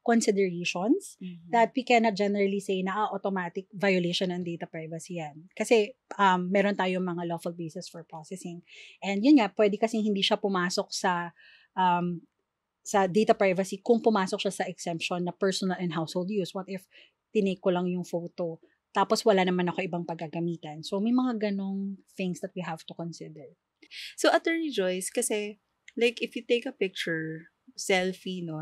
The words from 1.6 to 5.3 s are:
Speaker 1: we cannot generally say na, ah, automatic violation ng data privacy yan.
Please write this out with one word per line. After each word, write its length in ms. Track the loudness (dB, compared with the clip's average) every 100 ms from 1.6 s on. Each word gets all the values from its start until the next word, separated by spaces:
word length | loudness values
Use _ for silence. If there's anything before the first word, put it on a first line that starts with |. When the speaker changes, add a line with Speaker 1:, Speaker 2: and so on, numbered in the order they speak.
| 2 0
Speaker 1:
we 80 | 2
cannot 320 | 4 4 2
generally 400 | 0 2 0 0
say 240 | -2 -2
na, 240 | -2 -2 -2
ah, 20 |
automatic 560 | -2 -4 -2 -4 -8 -10
violation 640 | -2 2 2 2 0 -2
ng 80 | -2
data 240 | -6 -8 -10
privacy 560 | -10 -10 -10 -10 -10
yan. 240 | -10